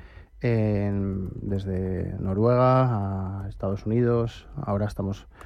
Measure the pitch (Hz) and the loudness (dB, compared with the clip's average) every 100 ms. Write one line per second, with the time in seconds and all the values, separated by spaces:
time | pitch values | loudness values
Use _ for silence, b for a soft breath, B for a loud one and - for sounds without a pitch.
0 | B B B - 127 113 107 104 101 101 | B B B -4 0 2 2 2 0 0
1 | 98 95 92 - 107 98 98 92 95 90 | -2 -2 -4 -6 -4 -4 -2 -2 -2 -2
2 | 87 90 90 98 113 123 127 131 127 110 | -4 -4 -2 2 4 6 6 6 4 2
3 | 98 95 95 98 101 - 98 101 107 117 | -2 -2 -4 -6 -8 -6 -4 -4 0 2
4 | 120 120 117 - - - - 101 104 - | 4 2 0 -6 -14 -10 -4 -2 -2 -2
5 | 98 101 - B | -4 -6 -10 B